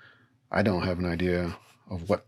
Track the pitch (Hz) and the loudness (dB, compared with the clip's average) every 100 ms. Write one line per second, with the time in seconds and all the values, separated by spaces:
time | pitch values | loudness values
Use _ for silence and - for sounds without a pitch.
0 | - _ _ _ _ - 104 90 95 87 | -20 _ _ _ _ 0 2 2 0 -2
1 | 90 85 90 87 87 85 - _ - 90 | -2 0 0 0 -2 -6 -16 _ -12 -8
2 | 87 104 | -2 -2